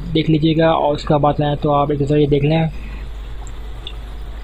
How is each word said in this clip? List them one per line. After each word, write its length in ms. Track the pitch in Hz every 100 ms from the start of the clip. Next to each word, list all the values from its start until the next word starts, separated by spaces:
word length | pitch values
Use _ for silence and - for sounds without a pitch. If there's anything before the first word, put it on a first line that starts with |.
| -
देख 180 | 160 156
लीजिएगा। 420 | 156 160 156 160
और 220 | 156 147
उसका 240 | 147 - 151
बात 220 | 147 147
आए 160 | 147 147
तो 160 | 156
आप 180 | 143 147
एक 120 | 147
नज़र 160 | 135 151
ये 80 | 139
देख 160 | 147
लें, 240 | 143 160 160 - - - - - - - - - - - - - - - - -